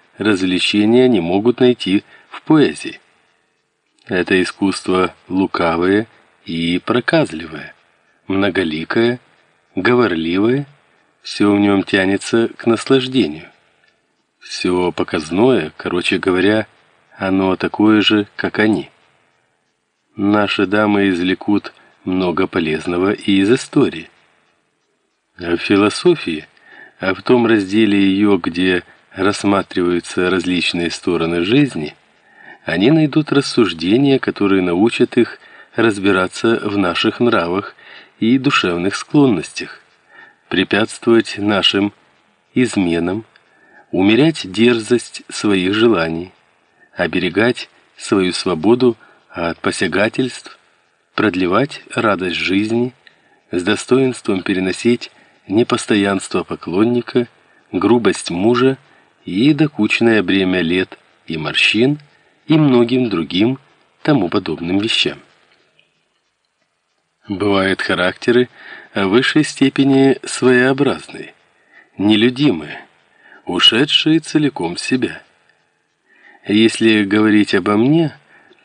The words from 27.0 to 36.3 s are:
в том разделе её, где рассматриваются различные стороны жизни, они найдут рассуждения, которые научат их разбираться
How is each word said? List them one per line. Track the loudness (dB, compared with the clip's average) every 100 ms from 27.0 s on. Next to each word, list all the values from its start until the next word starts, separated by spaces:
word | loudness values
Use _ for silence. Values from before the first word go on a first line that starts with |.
| -6
в | -6
том | 2 2 4
разделе | 2 2 2 2 4
её, | 2 2 2 2
где | -2 -2 0 -2 -4 -20 _
рассматриваются | -4 -2 0 0 0 -2 -2 0 -2 -4 -4 -2
различные | 0 -2 -4 -4 -4 -6
стороны | -6 -4 -2 -2 -2
жизни, | 0 2 2 -2 -10 -14 _ _ _ _ -20 -16
они | -6 0 2
найдут | 4 2 0 0
рассуждения, | -2 0 0 0 0 0 2 2 2
которые | 0 -2 0 2
научат | 0 2 0 2 0 2
их | 0 -2 -20 -20 -14 -2
разбираться | 0 0 0 0 -2